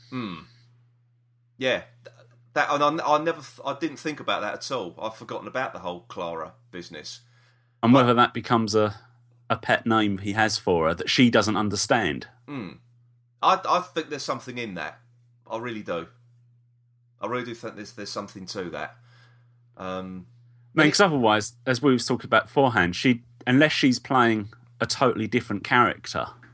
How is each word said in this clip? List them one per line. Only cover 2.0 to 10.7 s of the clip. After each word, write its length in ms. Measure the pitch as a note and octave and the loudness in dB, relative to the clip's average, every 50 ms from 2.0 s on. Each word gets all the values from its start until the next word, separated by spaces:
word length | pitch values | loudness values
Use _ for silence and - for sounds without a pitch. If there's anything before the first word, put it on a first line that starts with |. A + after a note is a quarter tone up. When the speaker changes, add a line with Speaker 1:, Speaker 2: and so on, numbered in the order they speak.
| - | -20
Speaker 1:
Th-, 100 | - _ - - _ _ _ _ _ - | -20 _ -20 -20 _ _ _ _ _ 0
that, 160 | D3+ C#3 - | 0 0 2
and 300 | D3 C#3+ D3 D3 D#3 E3 | 2 2 2 2 2 0
I, 140 | - C#3+ D3+ | 0 2 2
I 20 | D3 | 2
never, 220 | D#3+ E3 D#3+ D#3 | 2 0 -4 -4
th-, 180 | C#3 - - - - | -8 -18 -16 -10 -8
I 120 | C#3 C3 B2+ | -8 -6 -4
didn't 200 | E3 D#3 C#3 - | -6 -8 -6 -6
think 220 | - D#3+ D3 - | -8 -8 -8 -6
about 200 | - - G2+ F2 | -4 -2 -2 -2
that 120 | G2+ G#2 - | -2 -6 -6
at 160 | - - - | -8 -8 -6
all. 240 | C#3 A#2+ F#2+ F2 E2 - | -6 -6 -6 -8 -10 -8
I've 160 | F#2+ A2 G#2+ - | -8 -8 -8 -10
forgotten 300 | A#2+ - A#2+ - - A#2 | -12 -12 -12 -10 -10 -8
about 260 | - B2+ C3 - - | -6 -6 -6 -6 -8
the 60 | F#2 | -10
whole 220 | F2 F2+ F2+ F2 - - | -8 -8 -10 -10 -12 -14
Clara 460 | - G2 F2 E2+ E2 D#2+ D#2 D#2+ - _ _ _ | -10 -8 -8 -8 -6 -8 -10 -12 -14 _ _ _
business. 480 | - F2 F2 - E2+ D2+ D2+ - - - _ _ _ _ _ _ _ _ _ _ _ - - | -16 -16 -14 -14 -16 -16 -16 -16 -16 -18 _ _ _ _ _ _ _ _ _ _ _ 0 4
Speaker 2:
And 100 | A#2 B2+ | 6 6
whether 200 | C3+ B2 A#2+ A#2+ | 6 6 6 4
that 180 | A#2+ B2 - - | 4 4 2 0
becomes 400 | A#2+ G#2 - B2 A2+ A2 G2+ G#2 | -4 -4 0 0 0 2 2 2
a, 220 | A2 G#2+ G#2 G2+ - - _ _ _ _ _ _ _ _ - | 2 2 2 -2 -6 -18 _ _ _ _ _ _ _ _ -4
a 80 | A#2 - | -4 -4
pet 280 | - - A2+ - - | 0 0 0 0 2
name 340 | A2+ A2+ A2 G#2+ G#2 G2 F#2 | 2 2 2 2 0 -2 -4
he 120 | G2+ G#2+ G2 | -6 -4 0
has 240 | A2 A2 G#2+ G#2+ - | 0 0 0 0 -2
for 300 | - G2+ | 0 0